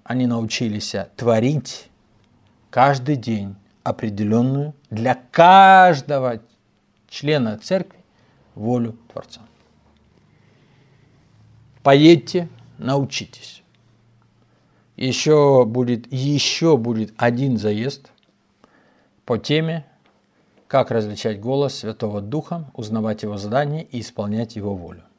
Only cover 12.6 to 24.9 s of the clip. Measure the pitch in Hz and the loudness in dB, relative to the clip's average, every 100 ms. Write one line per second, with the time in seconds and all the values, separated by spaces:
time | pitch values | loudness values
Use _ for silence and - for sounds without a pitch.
12.6 | - - 120 139 135 - 98 - - - | -20 -10 -4 -2 -4 -8 -12 -18 -20 -20
13.6 | _ _ _ _ _ _ _ _ _ _ | _ _ _ _ _ _ _ _ _ _
14.6 | _ _ _ - 131 120 151 151 143 131 | _ _ _ -8 -6 -2 2 4 6 6
15.6 | 113 123 123 117 - 131 135 147 - - | 4 0 -2 -2 -4 -6 -2 -2 -2 0
16.6 | 165 135 117 110 104 - 120 120 139 110 | 2 2 0 -4 -4 -2 -2 0 -2 -2
17.6 | 107 104 127 - - _ _ _ _ _ | -2 -2 -6 -10 -18 _ _ _ _ _
18.6 | _ _ _ _ _ _ - 113 - 151 | _ _ _ _ _ _ -6 -6 -2 -2
19.6 | 160 160 - _ _ _ _ _ _ _ | -2 -6 -10 _ _ _ _ _ _ _
20.6 | _ 135 117 117 107 104 117 104 113 135 | _ 0 0 -2 -4 -6 -6 -6 -4 -2
21.6 | 139 - 107 110 107 104 101 147 - 170 | -2 -4 -12 -8 -6 -6 -8 -8 -8 -12
22.6 | 143 - 110 110 110 107 107 101 104 127 | -12 -14 -8 -4 -4 -6 -8 -8 -4 -2
23.6 | 143 156 - 123 107 - 104 110 113 107 | -2 -6 -10 -12 -12 -8 -6 -4 -6 -8
24.6 | 101 95 85 | -8 -8 -12